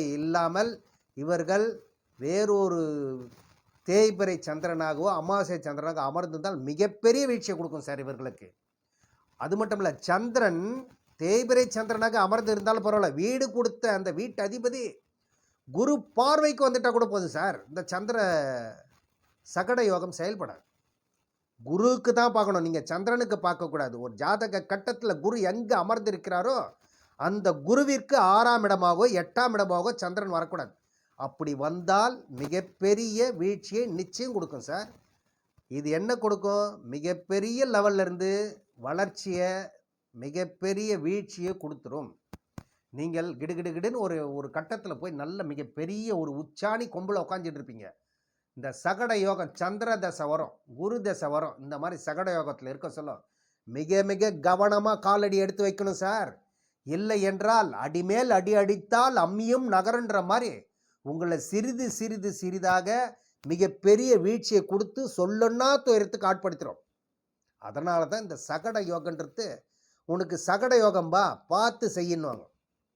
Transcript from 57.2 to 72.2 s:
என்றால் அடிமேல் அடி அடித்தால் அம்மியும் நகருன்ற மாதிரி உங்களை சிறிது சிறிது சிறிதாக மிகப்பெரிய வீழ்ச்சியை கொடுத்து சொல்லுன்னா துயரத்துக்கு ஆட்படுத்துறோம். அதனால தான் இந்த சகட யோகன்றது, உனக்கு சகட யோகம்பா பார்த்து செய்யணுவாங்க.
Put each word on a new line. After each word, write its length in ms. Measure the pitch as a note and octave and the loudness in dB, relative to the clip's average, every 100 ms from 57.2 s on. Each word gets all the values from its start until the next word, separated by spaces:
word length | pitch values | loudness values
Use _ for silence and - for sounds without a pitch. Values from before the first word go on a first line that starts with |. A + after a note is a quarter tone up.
என்றால் 480 | G3 F#3+ G#3 A3+ F#3 G#2+ | 0 2 4 4 4 -2
அடிமேல் 540 | C#3 E3 F#3 A3 B3+ | -4 -4 0 2 4
அடி 220 | G3 F3+ G#3 | 4 6 4
அடித்தால் 640 | G3 G3+ - A#3 B3+ A#3+ | 4 0 2 4 6 4
அம்மியும் 500 | E3+ G#3 A3+ C4 B3+ | 2 0 0 2 4
நகருன்ற 520 | F#3+ G3 A#3+ A#3 G3+ | 2 4 0 0 0
மாதிரி 300 | F3+ A3+ A#3+ A2+ - _ _ _ C3+ | 2 0 0 -6 -16 _ _ _ -10
உங்களை 320 | D#3+ F3 D#3+ | -4 -2 -2
சிறிது 440 | - G3+ A#3+ A#3+ B3 | -2 -2 -2 -2 -4
சிறிது 380 | - A3 G#3+ G3 | -4 -6 -4 -6
சிறிதாக 580 | F#3+ F#3 F#3 F#3 F#3 F3+ A#3+ B3 - _ _ | -6 -6 -2 2 2 2 -2 -2 -6 _ _
மிகப்பெரிய 680 | C#3 E3+ F#3+ - G3 G#3 B3+ A3 | -6 2 2 2 6 6 8 6
வீழ்ச்சியை 440 | F3+ A#3 - G#3 | 6 0 2 2
கொடுத்து 380 | G3 G3 G#3 - C4 | 2 0 -2 -4 -6
சொல்லுன்னா 600 | - F3+ G#3+ A3+ A#3 C4 C#4 | -2 0 2 2 4 4 4
துயரத்துக்கு 500 | C#4 A3 G3+ - F#3+ | 4 4 2 0 0
ஆட்படுத்துறோம். 500 | F#3 F#3+ D#3+ C3+ - _ _ _ _ _ _ _ _ | 0 -2 -6 -10 -12 _ _ _ _ _ _ _ _
அதனால 400 | G#2 A2 F3 E3+ D3+ | -10 -6 0 0 0
தான் 180 | G#3+ G3+ | -2 -6
இந்த 120 | D3 | -12
சகட 360 | - D3+ G#3+ A3 | -8 -6 -4 -4
யோகன்றது, 640 | F3+ E3+ D#3 D#3 D3 - G#3 A2+ _ _ _ _ - | -2 -4 -6 -8 -10 -8 -10 -10 _ _ _ _ -6
உனக்கு 260 | F3 F3 E3+ | -4 -2 -2
சகட 320 | - G3 B3+ B3 | 0 2 6 6
யோகம்பா 480 | G#3+ F#3 E3 F3+ F#3 C3 _ | 6 4 2 2 2 0 _
பார்த்து 400 | G3 A#3 A#3 A3+ | 2 2 0 -2
செய்யணுவாங்க. 560 | F#3 F3 E3 | -2 -2 -2